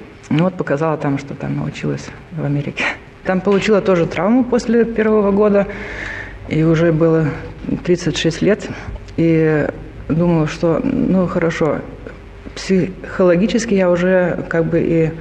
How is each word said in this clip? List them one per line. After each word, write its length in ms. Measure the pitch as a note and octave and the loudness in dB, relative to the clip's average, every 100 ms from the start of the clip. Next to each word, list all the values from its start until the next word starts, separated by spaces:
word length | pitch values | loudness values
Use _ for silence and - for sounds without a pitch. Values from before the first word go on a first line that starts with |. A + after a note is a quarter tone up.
| - - - | -18 -14 -2
Ну 140 | D3 | 2
вот 100 | F3+ | 2
показала 420 | F3+ D3+ C#3 D#3+ D3+ | 0 -2 0 0 -2
там, 220 | D3+ C#3 | -2 -4
что 160 | - | -6
там 220 | - C#3+ C#3+ | -8 -6 -4
научилась 520 | D3 - - C#3 - - - | -6 -6 -6 -6 -8 -16 -14
в 120 | E3 | -6
Америке. 400 | C#3+ C#3+ C#3+ - - - - - | -2 -2 -4 -4 -4 -6 -12 -10
Там 160 | - F#3 | -2 -2
получила 400 | F#3 G3 F#3 G#3 | 2 2 4 2
тоже 260 | F#3+ F3+ E3+ | 4 2 2
травму 380 | D3+ F3+ B3 | 0 2 2
после 400 | B3 A#3+ - A#3 | 2 0 2 2
первого 460 | A3+ A3+ G#3+ G#3+ G3+ | 2 0 2 2 4
года, 360 | G3+ G#3 G3+ G3 - - - - - - - - | 4 4 4 2 -4 -10 -10 -10 -10 -12 -14 -4
и 160 | D#3 | 0
уже 280 | D#3+ D#3+ E3+ | 4 4 4
было 360 | D#3 E3 D#3+ D3+ B2+ - - - - | 4 4 4 0 -2 -10 -10 -6 -4
тридцать 320 | - F3+ - - | 0 0 0 -2
шесть 260 | E3 D#3 | 0 0
лет. 260 | E3 G#3+ - - - - - - | 0 0 -2 -10 -10 -12 -8 0
И 500 | E3 D#3+ D#3+ D#3 - - - - - | 2 4 4 2 0 -4 -12 -12 -4
думала, 400 | D#3+ F3 E3 D3+ | 0 2 2 0
что, 320 | - F3 D#3+ | 0 0 0
ну, 460 | - - - F#3+ F3+ | 0 0 2 2 0
хорошо, 500 | F3 E3 E3 D#3+ B2+ - - - - - - - - | 0 0 0 0 -2 -6 -14 -16 -18 -18 -18 -16 -8
психологически 1160 | - F#3+ E3 - - - F3+ E3+ A3 A#3 G#3+ | 0 2 0 -4 -8 2 4 4 4 0 0
я 160 | G3 F#3 | 2 4
уже 540 | F3 F3+ F#3 F3+ C#3+ - | 4 4 2 2 -2 -2
как 160 | E3 E3 | -2 0
бы 140 | E3 | 2
и 300 | - E3 D#3+ D#3+ | 2 2 2 -2